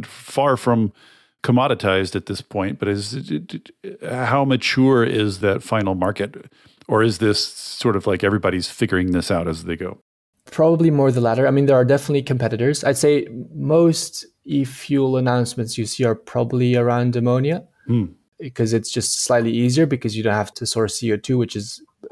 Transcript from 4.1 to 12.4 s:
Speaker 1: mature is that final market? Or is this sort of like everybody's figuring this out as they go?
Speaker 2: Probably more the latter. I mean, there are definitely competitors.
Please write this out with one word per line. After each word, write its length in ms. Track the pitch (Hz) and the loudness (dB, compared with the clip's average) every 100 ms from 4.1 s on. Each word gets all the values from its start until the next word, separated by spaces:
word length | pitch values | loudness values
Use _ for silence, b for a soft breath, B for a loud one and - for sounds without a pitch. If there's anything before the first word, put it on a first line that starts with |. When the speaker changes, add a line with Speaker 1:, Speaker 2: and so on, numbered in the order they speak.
| 127 120 135 | -6 -2 0
Speaker 1:
mature 600 | 139 127 - 135 131 127 | 2 0 0 2 4 6
is 360 | 113 107 104 95 | 4 0 -2 0
that 220 | 104 98 | -2 -2
final 320 | - 113 98 | -2 -2 -2
market? 560 | 92 90 104 101 - - b b b - | -2 -2 -2 -6 -8 -20 b b b -2
Or 140 | 107 | 2
is 160 | 113 104 | 2 2
this 240 | 110 104 | 0 0
sort 520 | - - - - 123 98 | -2 -8 -14 -4 -2 0
of 100 | 104 | 0
like 180 | 92 | 0
everybody's 440 | 101 104 95 92 87 | 0 0 0 -2 -4
figuring 440 | - 117 92 92 | -4 0 0 0
this 180 | 90 - | 0 0
out 180 | 90 85 | -2 -2
as 160 | 80 | -6
they 120 | 85 82 | -6 -8
go? 220 | 90 - _ _ _ _ - | -8 -12 _ _ _ _ -10
Speaker 2:
Probably 400 | - 160 165 165 | 2 4 4 4
more 200 | 143 139 | 4 2
the 120 | 123 | 2
latter. 240 | 117 113 139 | 2 2 2
I 40 | |
mean, 140 | 139 | 4
there 120 | 139 131 | 4 4
are 100 | 123 | 6
definitely 360 | 139 - 143 | 2 2 -2
competitors. 640 | 127 131 | 0 -2